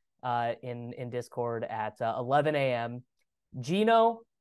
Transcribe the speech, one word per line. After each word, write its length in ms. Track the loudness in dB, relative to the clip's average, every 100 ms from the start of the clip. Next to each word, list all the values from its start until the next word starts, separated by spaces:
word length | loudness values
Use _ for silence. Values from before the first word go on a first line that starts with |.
| _ _
uh, 300 | -4 -2 -2 -4
in, 300 | -6 -8 -10
in 160 | -10 -8
Discord 560 | -6 -6 -4 -4 -4 -4
at, 360 | -6 -6 -4
uh, 140 | -4 -2
eleven 380 | 0 2 4 2
A 180 | 2
M. 300 | 0 -4 -8 -14 _ _ _ _ -10
Geno, 640 | -2 2 6 6 6 2 -10 _